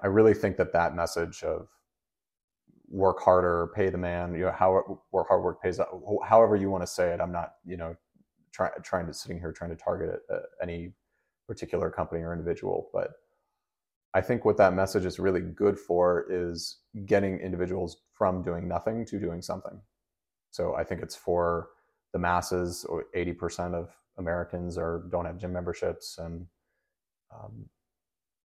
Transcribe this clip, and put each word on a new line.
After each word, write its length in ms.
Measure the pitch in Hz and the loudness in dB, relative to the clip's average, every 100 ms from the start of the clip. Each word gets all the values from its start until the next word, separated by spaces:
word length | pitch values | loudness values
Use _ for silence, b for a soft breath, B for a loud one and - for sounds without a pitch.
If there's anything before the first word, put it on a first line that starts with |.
I 40 | 101 | 4
really 260 | 101 110 | 8 8
think 240 | 98 101 90 | 8 4 2
that 160 | 87 | 2
that 220 | 85 85 80 | 4 2 2
message 480 | 82 - 85 - | -2 -2 -4 -4
of 240 | 82 82 87 _ _ _ _ _ _ _ _ _ _ _ - | -4 -4 -6 _ _ _ _ _ _ _ _ _ _ _ -8
work 320 | 92 95 90 | 2 4 4
harder, 500 | - 92 90 85 85 - | 2 4 4 2 0 0
pay 140 | 95 | 0
the 80 | 90 | 0
man, 360 | 87 87 87 | -2 -4 -4
you 120 | 85 90 | -2 -2
know, 60 | |
how, 500 | - 95 95 - 98 _ | 2 4 4 2 -6 _
work 160 | 95 87 | -2 2
hard, 160 | 92 | 2
work 180 | 92 85 | 2 -2
pays, 180 | 95 90 | -2 -2
ho-, 420 | - 92 - 104 - | -4 -6 -4 -4 6
however 300 | 110 113 104 | 8 8 6
you 140 | 98 | 2
wanna 180 | 95 87 | -2 -2
say 240 | - 87 | 0 0
it, 80 | 85 | 0
I'm 120 | 87 | -2
not, 220 | 87 82 - - | -4 -8 -10 -12
you 120 | 87 | -8
know, 180 | 82 85 _ _ _ _ _ | -8 -10 _ _ _ _ _
try-, 180 | - 92 - | -2 -2 -2
trying 240 | - 95 85 | -4 -2 -2
to, 60 | |
sitting 260 | 73 - 87 | -8 -8 -8
here 120 | 85 | -8
trying 200 | 78 85 | -8 -8
to 40 | 80 | -6
target, 460 | - 85 80 - - | -4 -2 -4 -6 -6
uh, 80 | - - - | -8 -8 -8
any 320 | 90 85 87 - _ _ _ _ - | -6 -6 -10 -14 _ _ _ _ -12
particular 420 | 113 - 85 90 | -10 -4 -2 -2
company 320 | 90 87 82 | -2 -4 -4
or 120 | 82 | -6
individual, 560 | 85 85 85 95 90 - | -4 -4 -4 -2 -4 -4
but 180 | - - - _ _ _ _ _ _ _ _ _ | -4 -4 -8 _ _ _ _ _ _ _ _ _
I 80 | 95 | 0
think 240 | - 120 110 | 2 2 4
what 120 | 101 | 6
that 160 | 98 | 6
message 320 | 92 95 104 92 | 6 2 0 -2
is 140 | 87 | 0
really 220 | 95 90 | 2 2
good 380 | 85 - 101 98 | 0 2 2 2
for 480 | - 87 90 87 - | 2 4 4 4 0
is 480 | 92 87 85 - - _ 110 98 | -2 -2 -4 -8 -12 _ -10 2
getting 340 | 101 98 95 | 4 4 0
individuals 580 | 92 87 90 92 85 - _ | -4 -2 -2 -2 -4 -8 _
from 300 | - 101 92 | -2 0 0
doing 240 | 87 87 90 | -2 -4 -2
nothing 380 | 87 - 113 110 | -2 -2 -4 -4
to 120 | 101 | -4
doing 220 | 85 85 | -4 -6
something. 400 | - - - 101 - _ _ _ _ _ _ | -6 -8 -10 -16 -20 _ _ _ _ _ _
So 240 | - 87 - | -4 -2 -2
I 80 | |
think 180 | - 87 | -4 -6
it's 140 | 82 - | -8 -6
for 540 | - 87 85 85 85 b b b _ | 0 2 2 0 -4 b b b _
the 80 | 92 | -2
masses, 680 | 87 87 - 92 87 85 - | 2 2 2 -2 -2 -4 -6
or 200 | 85 - 90 | -6 -6 -4
eighty 180 | 87 | -4
percent 400 | 85 85 - 87 | -4 -6 -4 -4
of 160 | 85 - _ _ - | -4 -8 _ _ -8
Americans 580 | 87 87 85 90 87 87 | -4 -4 -4 -6 -6 -4
are, 300 | 82 85 87 | -4 -4 -4
don't 160 | 87 85 | -4 -4
have 140 | 87 | -6
gym 120 | 90 | -6
memberships, 680 | 90 87 85 92 80 - - | -4 -4 -4 -4 -4 -10 -12
and, 260 | 82 85 90 _ _ _ _ _ _ _ _ | -10 -10 -14 _ _ _ _ _ _ _ _
um, 340 | - 107 110 104 _ _ _ _ _ _ _ | -20 -16 -16 -18 _ _ _ _ _ _ _